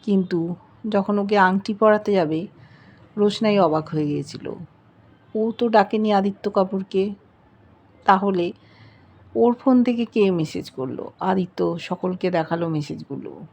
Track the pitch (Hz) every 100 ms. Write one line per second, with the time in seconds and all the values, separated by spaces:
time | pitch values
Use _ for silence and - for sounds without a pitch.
0 | - 196 185 175 165 175 - _ 214 208
1 | 196 202 196 202 185 190 190 208 214 208
2 | 214 196 156 156 196 - - - - -
3 | - - 208 202 220 202 170 156 156 156
4 | 151 147 143 - - - 160 _ _ _
5 | _ _ _ 214 220 220 240 220 202 220
6 | 214 202 202 196 208 202 190 196 190 190
7 | 202 202 _ _ _ _ _ _ _ _
8 | - 190 202 185 175 - - - - -
9 | - - - 226 233 240 - 254 247 233
10 | 233 226 196 175 156 180 - - 131 123
11 | - - 185 190 180 - 175 170 - 180
12 | 185 185 185 175 160 170 170 156 151 156
13 | 156 135 - 76 151